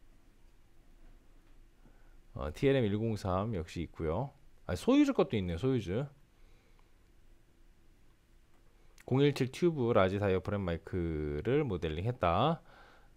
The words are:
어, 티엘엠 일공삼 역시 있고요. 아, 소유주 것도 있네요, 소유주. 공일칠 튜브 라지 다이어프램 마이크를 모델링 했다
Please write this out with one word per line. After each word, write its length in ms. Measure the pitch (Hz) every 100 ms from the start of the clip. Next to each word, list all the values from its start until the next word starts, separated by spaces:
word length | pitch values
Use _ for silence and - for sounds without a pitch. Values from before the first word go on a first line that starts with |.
| - - - - - - - - - - - - - - - - - - - - - - -
어, 160 | - 73
티엘엠 320 | - 135 135
일공삼 720 | 107 104 113 107 98 90 110
역시 280 | 101 78 -
있고요. 480 | 78 - 80 85 135 - - - -
아, 80 |
소유주 380 | 90 - 277 285
것도 240 | 247 185 113
있네요, 220 | 92 82
소유주. 480 | 127 131 90 101 143 - - - - - - - - - - - - - - - - - - - - _ _ - - - - - - -
공일칠 480 | - 127 143 135 123
튜브 400 | - 175 156 117
라지 260 | 110 95 98
다이어프램 440 | 101 92 95 101
마이크를 1000 | 92 82 - 95 85 78 76 73 107 139
모델링 400 | 147 95 82 78 101
했다 560 | 123 90 87 139 165 - - - - -